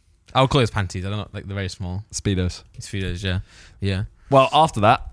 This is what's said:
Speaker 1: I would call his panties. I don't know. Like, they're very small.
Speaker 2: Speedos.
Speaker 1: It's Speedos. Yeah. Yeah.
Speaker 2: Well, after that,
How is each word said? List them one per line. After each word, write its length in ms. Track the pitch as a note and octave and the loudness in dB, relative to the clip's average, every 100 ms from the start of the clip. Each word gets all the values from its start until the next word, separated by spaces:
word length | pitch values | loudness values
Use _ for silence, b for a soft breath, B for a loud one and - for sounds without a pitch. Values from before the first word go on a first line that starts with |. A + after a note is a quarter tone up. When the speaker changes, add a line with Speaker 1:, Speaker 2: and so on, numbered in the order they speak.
| _ _ _ | _ _ _
Speaker 1:
I 60 | B2+ | 2
would 100 | C3+ | 4
call 100 | D3 | 4
his 100 | A2+ | 2
panties. 340 | A2 F2+ F#2+ | 0 -4 -6
I 60 | F#2+ | -6
don't 80 | G#2 | -8
know. 100 | - | -8
Like, 140 | G2+ F#2+ | -12 -8
they're 80 | |
very 140 | G2 F#2 | -6 -6
small. 360 | - F2+ F#2 - | -6 -8 -8 -8
Speaker 2:
Speedos. 500 | - G#2 F#2 F2 - - | -6 -2 0 0 -4 -18
Speaker 1:
It's 140 | - - | -18 -10
Speedos. 320 | G2 F#2 F2 | -8 -6 -6
Yeah. 180 | G2 F#2 - b b b | -4 -4 -6 b b b
Yeah. 240 | G2 F#2+ A2 _ - | -4 -2 -4 _ 2
Speaker 2:
Well, 180 | C3+ C3 | 4 6
after 280 | D3 D#3+ A2+ | 4 2 4
that, 280 | G2+ C3 - | 4 4 2